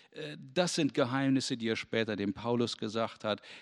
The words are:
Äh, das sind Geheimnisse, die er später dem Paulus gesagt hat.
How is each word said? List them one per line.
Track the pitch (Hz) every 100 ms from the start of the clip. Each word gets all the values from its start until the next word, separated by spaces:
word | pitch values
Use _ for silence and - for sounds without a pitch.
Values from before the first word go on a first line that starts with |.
| -
Äh, | - 151 151 139
das | 131 180 -
sind | 147
Geheimnisse, | - 127 135 139 135 - 127
die | 113
er | 110
später | - 117 110 104
dem | 101
Paulus | 98 117 120 117 -
gesagt | 113 107 113 -
hat. | 110 104 - -